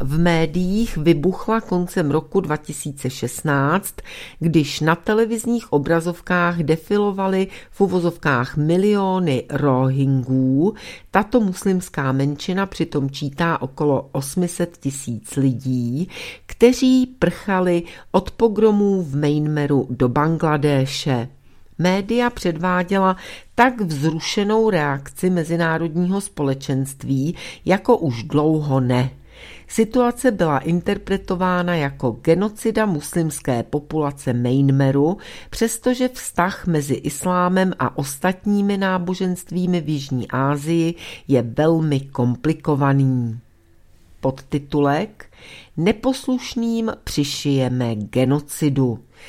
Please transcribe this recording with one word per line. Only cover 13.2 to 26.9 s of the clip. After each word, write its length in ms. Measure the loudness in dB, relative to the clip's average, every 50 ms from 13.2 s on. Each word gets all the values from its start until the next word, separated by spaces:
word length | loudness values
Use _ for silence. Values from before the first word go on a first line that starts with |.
| -8 -6 -4 -2 0 0 0 -2 -4
okolo 460 | -6 -4 -2 0 2 2 0 -2 -4 -6
osm 360 | -6 -6 -4 -2 -2 -2 -2
set 280 | -2 -4 -6 -6 -6
tisíc 600 | -6 -6 -6 -6 -6 -8 -8 -8 -8 -10 -8 -2
lidí, 720 | 0 2 2 0 0 -2 -2 -2 -2 -2 -2 -2 -4 -4 -6 -8 -12 -14 -14 -16 -16 -16
kteří 600 | -14 0 4 6 6 6 6 4 4 4 4 2
prchali 760 | 0 -2 0 0 0 0 -2 -4 -2 0 0 2 2 2 0 -2 -4 -12 -20 -6 -2 0
od 180 | 0 0 -2
pogromů 720 | -2 0 2 2 4 4 4 4 4 4 2 2 2 0 -2
v 140 | -2 -2
Myanmaru 680 | 0 0 2 2 0 0 0 0 0 0 2 2 2 0 0
do 180 | -2 0 0 2
Bangladéše. 1200 | 2 2 2 2 2 0 0 0 2 2 2 2 2 2 0 0 -2 -4 -2 -2 -2 -2 -2 -6 -10 -18 -20 -20 -20 -20 -20 -14 -6 -2
Média 520 | 0 0 2 0 0 0 0 0 0 0
předváděla 840 | -2 -2 -2 -2 -2 -2 0 0 0 0 0 0 2 2 2 2 0 -2 -6 -16 -18 -18 -20 -4 2
tak 260 | 2 4 4 2 0
vzrušenou 880 | -2 -2 -2 0 0 0 0 -2 -4 -4 -2 0 0 2 2 2 2 2
reakci 600 | 2 2 0 0 -2 -4 -6 -10 -8 -2 -2 0
mezinárodního 880 | 0 0 0 0 0 0 0 0 0 0 -2 -2 -2 0 0 0 0 -2
společenství 1120 | -4 -6 -6 -4 -2 -2 -2 -2 -4 -4 -2 -2 -2 -4